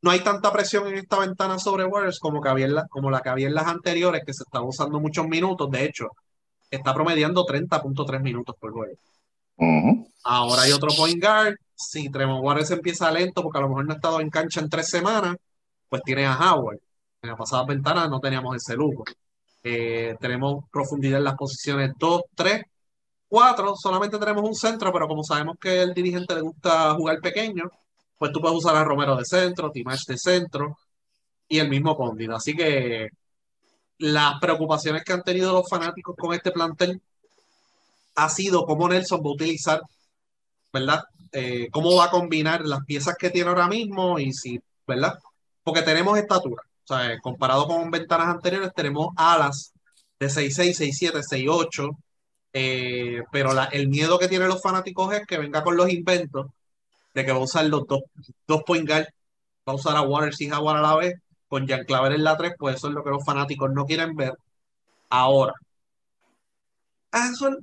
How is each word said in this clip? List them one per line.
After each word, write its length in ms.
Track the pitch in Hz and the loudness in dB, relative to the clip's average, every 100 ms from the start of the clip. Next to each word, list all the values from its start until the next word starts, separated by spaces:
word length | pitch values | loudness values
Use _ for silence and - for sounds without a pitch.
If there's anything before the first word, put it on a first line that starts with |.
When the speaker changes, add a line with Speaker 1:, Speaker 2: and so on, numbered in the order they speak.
Speaker 1:
No 100 | 175 | 4
hay 80 | 185 | 4
tanta 320 | 196 202 202 | 2 2 2
presión 340 | 202 202 208 202 | 2 0 0 -2
en 80 | 196 | -6
esta 220 | 190 196 | -2 0
ventana 380 | 190 185 190 190 | 0 0 -2 -2
sobre 280 | 196 190 185 | -2 0 0
Waters 340 | 202 196 180 | 0 -2 -4
como 220 | 156 147 | -4 -2
que 80 | 143 | 0
había 160 | 131 135 | 0 2
en 100 | 147 | 0
la, 120 | 156 | -2
como 220 | 139 135 | -4 -2
la 120 | 135 | 0
que 80 | 127 | -2
había 180 | 131 135 | -2 0
en 80 | 151 | 0
las 120 | 160 | -2
anteriores, 560 | 170 - 175 180 170 - | -2 -2 0 2 0 -6
que 80 | |
se 100 | 135 | -12
estaba 220 | 131 131 120 | -8 -6 -6
usando 340 | 131 143 151 | -4 -4 -2
muchos 260 | 151 156 160 | -2 -2 -2
minutos. 420 | 160 185 180 139 | 0 -2 -2 -4
De 140 | 131 147 | -2 -4
hecho, 240 | - 113 - _ _ _ _ _ | -4 -12 -12 _ _ _ _ _
está 240 | 135 139 | -6 -2
promediando 520 | 135 156 160 151 180 180 | 0 2 2 2 2 2
treinta 360 | 139 175 156 | 0 0 -2
punto 220 | 135 135 | -2 -4
tres 160 | 143 135 | -4 -2
minutos 340 | 135 120 123 120 | -2 -4 -8 -12
por 140 | 110 | -12
juego. 220 | 113 107 - _ _ _ _ _ _ | -10 -10 -12 _ _ _ _ _ _
Speaker 2:
Ujú. 540 | 85 78 95 240 - _ 120 | 2 4 6 4 2 _ 0
Speaker 1:
Ahora 380 | 123 120 123 | 0 2 4
hay 100 | 131 | 4
otro 160 | 143 147 | 4 2
point 300 | 151 160 170 | 2 2 2
guard. 320 | 196 214 214 202 _ _ | 4 4 4 0 _ _
Si 340 | - - 139 | -10 -8 -6
Tremont 340 | 135 135 131 | -2 -2 0
Waters 280 | 135 143 156 | 0 0 0
empieza 400 | 175 160 165 170 | -2 -4 0 0
lento, 300 | 160 180 185 | 2 0 -2
porque 160 | 165 147 | -4 -2
a 40 | |
lo 60 | 139 | -2
mejor 180 | 135 147 | -2 -4
no 80 | |
ha 20 | 156 | -2
estado 260 | 165 160 | -2 0
en 80 | 156 | -2
cancha 320 | 156 160 165 | -2 -2 -4
en 80 | 156 | -4
tres 200 | 160 160 | -4 -2
semanas, 460 | 175 185 220 185 180 _ _ _ _ _ | 0 0 0 0 -4 _ _ _ _ _
pues 140 | 131 | -8
tiene 220 | 135 131 139 | -2 0 2
a 120 | 131 | 4
Howard. 420 | 175 160 117 104 _ _ _ _ | 4 4 2 -8 _ _ _ _
En 80 | 117 | -12
la 60 | 113 | -8
pasada 300 | 113 131 131 | -4 -2 0
ventana 420 | 139 139 170 165 | -2 0 0 0
no 120 | 135 | -2
teníamos 360 | 135 131 127 127 | -2 -2 -4 -8
ese 200 | - 120 | -6 -2
lujo. 280 | 151 127 110 - _ _ _ _ | -2 -2 -10 -16 _ _ _ _
Eh, 520 | 120 120 117 117 117 113 | -6 -4 -2 -4 -4 -6
tenemos 460 | 123 123 139 139 - | -4 -2 -2 -2 -6
profundidad 460 | 156 139 143 139 135 | -6 -4 -2 0 2
en 60 | 143 | 0
las 100 | 135 | -2
posiciones 560 | 139 135 - 139 135 139 | -8 -8 -4 -2 -2 0
dos, 240 | 160 175 175 - | 0 0 -2 -2
tres, 280 | 180 214 - _ _ _ _ _ _ | 0 0 -4 _ _ _ _ _ _
cuatro, 420 | 214 254 - 196 202 | 6 6 6 0 -2
solamente 440 | 196 185 208 208 | -2 0 0 -2
tenemos 240 | 208 208 | -2 0
un 100 | 214 | -2
centro, 400 | 220 220 226 190 | 0 -2 0 0
pero 140 | 180 156 | 0 -2
como 160 | 151 | -4
sabemos 320 | 156 147 156 170 | -2 -2 -2 -6
que 200 | 190 185 | 0 2
al 120 | 185 180 | 2 0
dirigente 400 | 180 180 180 165 | -2 -2 -4 -4
le 60 | |
gusta 520 | 160 - 180 160 156 | -4 -4 2 4 4
jugar 260 | 156 160 156 | 2 0 0
pequeño, 440 | 180 185 220 190 175 _ _ _ _ _ | -2 -2 -4 -4 -8 _ _ _ _ _
pues 160 | 147 | -4
tú 80 | 147 | 0
puedes 200 | 160 165 | 0 2
usar 160 | 165 156 | 2 4
a 80 | |
Romero 320 | 156 143 143 131 | 2 2 2 0
de 100 | 120 | 2
centro, 460 | 185 180 180 156 | 2 2 0 -6
Timash 340 | 135 120 131 - | -6 -6 -6 -6
de 140 | 127 | -4
centro 580 | 180 180 175 143 147 147 _ _ _ _ _ _ _ | 2 2 2 -6 -6 -8 _ _ _ _ _ _ _
y 100 | 156 | 0
el 100 | 147 | 2
mismo 300 | 139 160 156 | 2 2 0
Condit. 320 | 123 110 113 | -2 -4 -6
Así 260 | 113 143 156 | -6 -4 0
que 540 | 165 143 123 117 110 _ _ _ _ _ _ _ _ _ | 2 2 0 -4 -6 _ _ _ _ _ _ _ _ _
las 420 | 156 151 147 143 | 0 4 4 2
preocupaciones 640 | 180 156 156 151 151 156 | 0 0 2 0 0 -4
que 100 | - | -2
han 100 | 180 | -4
tenido 280 | 180 180 185 | -2 0 2
los 160 | 185 180 | 2 2
fanáticos 480 | 180 165 175 180 175 | -2 -4 -6 -14 -8
con 160 | 170 170 | -4 -2
este 160 | 185 | -2
plantel 500 | 175 165 156 180 185 _ _ _ _ _ _ _ _ _ _ _ | -2 -2 0 -2 -2 _ _ _ _ _ _ _ _ _ _ _
ha 160 | - 156 | -2 0
sido 380 | 160 196 180 160 | 0 2 2 2
cómo 200 | 151 175 | 0 2
Nelson 320 | 180 185 180 147 | 2 0 -2 -2
va 40 | |
a 40 | |
utilizar, 480 | 143 160 160 - 156 - _ _ _ _ _ _ _ _ | -2 -2 -2 0 0 -2 _ _ _ _ _ _ _ _
¿verdad? 300 | 131 135 156 - _ - | -4 0 0 -2 _ -10
Eh, 380 | 139 123 123 117 | -8 -4 -4 -4
cómo 240 | 151 165 180 | 0 4 6
va 100 | 170 | 6
a 60 | |
combinar 500 | 180 175 160 156 160 | 4 2 0 2 0
las 220 | 156 139 139 | -2 -4 -4
piezas 300 | 143 139 170 | -4 -4 -2
que 140 | 180 | -2
tiene 180 | 175 175 | 0 0
ahora 180 | 180 175 | 2 2
mismo 520 | 214 220 196 185 170 | 0 -4 -2 0 0
y 120 | 135 | -2
si, 300 | 131 127 120 _ _ - | -6 -8 -10 _ _ -6
¿verdad? 320 | 127 156 185 - _ _ _ | -2 -2 -4 -18 _ _ _
Porque 180 | - 160 | -2 0
tenemos 380 | 160 160 180 208 | 2 2 4 2
estatura, 420 | 208 190 135 117 | 4 0 0 -8
o 260 | - _ - | -14 _ -6
sea, 320 | 135 120 117 | -4 -2 -4
comparado 460 | 131 123 131 131 147 | -8 -2 2 2 2
con 240 | 170 165 | 0 -2
ventanas 380 | 165 165 165 170 | -4 0 0 2
anteriores, 440 | 170 180 190 190 - | 0 -2 -2 -4 -4
tenemos 320 | 147 143 165 180 | -4 -2 -4 2
alas 560 | 233 160 143 139 - _ _ _ _ _ | 4 6 4 -2 -12 _ _ _ _ _
de 100 | 139 | -4
seis 240 | 143 139 | 0 -2
seis, 240 | 139 175 170 | 2 2 2
seis 180 | 151 139 | -2 0
siete, 280 | 175 151 | -2 -2
seis 240 | 143 135 131 | -4 -2 2
ocho, 480 | 170 160 - 143 147 _ _ _ _ _ 135 | 2 0 -4 -6 -8 _ _ _ _ _ -4
eh, 680 | 131 127 127 123 120 120 117 | -2 -2 -4 -4 -6 -6 -6
pero 200 | 143 135 | -2 2
la, 120 | 131 135 | 2 0
el 220 | 143 139 | 0 0
miedo 320 | 143 160 180 | 2 2 4
que 80 | 185 | 2
tienen 200 | 185 185 | 2 0
los 140 | 185 | 0
fanáticos 500 | 190 185 185 185 190 | 0 -2 -4 -4 -2
es 140 | 208 208 | -2 -4
que 140 | 170 | -6
venga 240 | 147 151 | -2 -2
con 120 | 160 170 | 0 2
los 140 | 180 | 2
inventos 560 | 180 170 180 - 135 135 _ _ _ _ _ _ - | 2 0 0 0 -6 -8 _ _ _ _ _ _ -4
de 100 | 135 | 0
que 60 | |
va 80 | 131 | 0
a 20 | |
usar 240 | 127 165 156 | 0 0 2
los 220 | 151 - | 0 0
dos, 140 | 139 135 - - - - | -4 -4 -20 -20 -20 -2
dos 140 | 156 | -2
point 240 | 156 170 151 | 2 -2 2
guard, 200 | 156 156 _ _ _ _ _ - | 0 0 _ _ _ _ _ -6
va 60 | |
a 20 | 135 | -4
usar 200 | 147 151 | 0 2
a 60 | |
Waters 360 | 139 143 151 147 | 2 2 0 -2
y 120 | 143 | -4
Howard 260 | 147 151 151 | -2 0 2
a 40 | |
la 140 | 151 156 | 4 4
vez, 200 | 180 180 _ _ _ | 2 -4 _ _ _
con 200 | 135 135 | -4 -2
Jan 160 | 131 | -4
Claver 280 | - 131 135 | 0 2 2
en 120 | 151 | 2
la 140 | 156 156 | 2 2
tres, 160 | 165 175 | -2 -4
pues 160 | 143 131 | -4 -4
eso 140 | 143 | -4
es 40 | |
lo 100 | 147 | -6
que 60 | 143 | -4
los 160 | 143 143 | -4 -2
fanáticos 460 | 139 139 139 135 | -2 -2 -2 -2
no 140 | 135 143 | -2 -2
quieren 300 | 160 165 156 | -2 -2 -4
ver. 200 | 131 131 _ _ _ _ _ _ _ | -4 -6 _ _ _ _ _ _ _
Ahora, 440 | 127 131 139 123 - _ _ _ _ _ _ _ _ _ _ _ _ _ _ _ | 2 6 6 4 -2 _ _ _ _ _ _ _ _ _ _ _ _ _ _ _
a 160 | 226 247 | -2 0
eso, 220 | 247 277 269 | 0 -2 -2